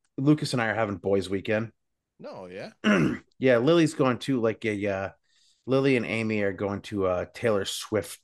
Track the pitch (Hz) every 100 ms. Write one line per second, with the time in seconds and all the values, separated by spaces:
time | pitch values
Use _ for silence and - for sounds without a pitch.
0 | _ - 135 151 151 127 113 104 107 92
1 | 95 101 90 98 98 107 113 _ _ _
2 | _ - 233 120 92 92 170 - 214 92
3 | 80 - - - 131 117 131 170 151 -
4 | 131 120 - 131 110 101 117 101 101 95
5 | 95 - _ _ _ _ - 131 139 127
6 | 80 113 110 107 98 95 101 98 - 104
7 | 92 90 90 - 120 101 95 - - 107
8 | - -